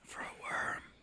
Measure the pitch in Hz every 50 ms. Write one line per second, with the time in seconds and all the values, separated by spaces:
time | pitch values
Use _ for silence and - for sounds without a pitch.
0 | - - - - - - - - - - - - - - - - - - - -